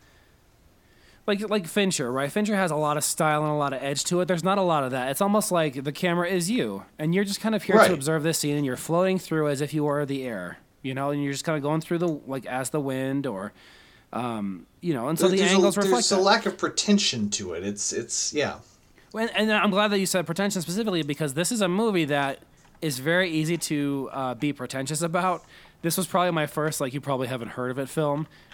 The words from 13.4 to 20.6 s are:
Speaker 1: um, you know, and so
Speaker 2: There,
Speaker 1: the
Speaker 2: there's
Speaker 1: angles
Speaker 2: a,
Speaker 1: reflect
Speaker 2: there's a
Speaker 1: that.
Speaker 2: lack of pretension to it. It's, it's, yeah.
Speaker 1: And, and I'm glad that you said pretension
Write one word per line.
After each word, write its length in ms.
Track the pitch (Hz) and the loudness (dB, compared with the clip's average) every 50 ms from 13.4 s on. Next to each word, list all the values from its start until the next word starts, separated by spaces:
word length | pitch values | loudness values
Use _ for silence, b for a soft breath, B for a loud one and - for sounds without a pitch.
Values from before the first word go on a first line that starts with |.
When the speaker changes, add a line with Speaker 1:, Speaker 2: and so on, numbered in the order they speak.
| 95 104 - b b b b b b b b b b b - | -8 -8 -10 b b b b b b b b b b b -8
Speaker 1:
um, 540 | 110 123 123 117 110 101 98 95 90 - - _ - | -6 -6 -4 -4 -4 -4 -6 -6 -8 -12 -18 _ -8
you 120 | - 175 156 | -4 -2 -2
know, 160 | 123 113 135 | -2 -2 -2
and 100 | 165 165 | 0 2
so 80 | 160 185 | 4 4
Speaker 2:
There, 40 | 180 | 4
Speaker 1:
the 60 | 196 196 | 4 4
Speaker 2:
there's 100 | 190 190 | 4 4
Speaker 1:
angles 240 | 196 180 202 190 | 6 6 4 4
Speaker 2:
a, 40 | 202 | 2
Speaker 1:
reflect 140 | 202 196 190 247 220 - | 2 2 2 2 2 2
Speaker 2:
there's 40 | 202 | 2
a 40 | |
Speaker 1:
that. 60 | 190 190 | 4 6
Speaker 2:
lack 240 | 196 214 220 208 | 6 4 4 2
of 120 | 196 - - | -2 -4 -2
pretension 720 | - 165 - - - - 202 196 - - - 120 104 101 | -4 -4 -2 0 2 4 4 4 4 2 0 0 -2 -2
to 220 | 101 - 101 90 85 | -4 -4 -6 -6 -6
it. 80 | 82 92 | -6 -4
It's, 280 | 101 104 101 - - - | -6 -4 -4 -4 -4 -4
it's, 400 | - 120 - - - - - - | -4 -4 -4 -4 -4 -4 -2 -2
yeah. 220 | 147 139 107 78 - - - b b b b b b b b b | -2 -2 -2 -4 -8 -12 -20 b b b b b b b b b
Speaker 1:
And, 160 | 214 220 233 - | -4 -2 -2 0
and 180 | 190 214 220 214 | 0 2 2 2
I'm 180 | 214 175 208 | 2 2 2
glad 180 | 185 196 208 214 | 2 2 2 2
that 100 | 202 202 | 2 2
you 80 | 190 | 0
said 180 | 175 - 185 170 | 2 0 0 -2
pretension 360 | - 170 - 196 202 196 190 | -2 -2 -2 -2 -2 -2 -2